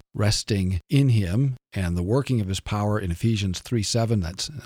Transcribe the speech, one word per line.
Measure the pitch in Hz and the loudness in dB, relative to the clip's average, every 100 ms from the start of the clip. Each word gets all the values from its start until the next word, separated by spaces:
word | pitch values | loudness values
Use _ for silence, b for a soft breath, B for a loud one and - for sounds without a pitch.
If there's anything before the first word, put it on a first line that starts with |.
| - | -12
resting | - 104 - - 101 92 92 - | -2 0 0 0 0 0 -2 0
in | 143 139 | 2 4
him | 113 92 101 139 123 - | 4 2 2 0 -2 -8
and | - 90 87 | -4 -2 0
the | |
working | 87 127 139 123 | 0 0 2 0
of | 95 | 0
his | 95 | -4
power | - 104 104 104 | -4 -2 0 -2
in | 92 | -2
Ephesians | 85 117 110 101 90 | -2 0 0 0 -4
three | - 120 | -4 -2
seven. | 101 117 113 113 | 0 0 0 0
That's | 82 - - 76 | -2 -6 -10 -10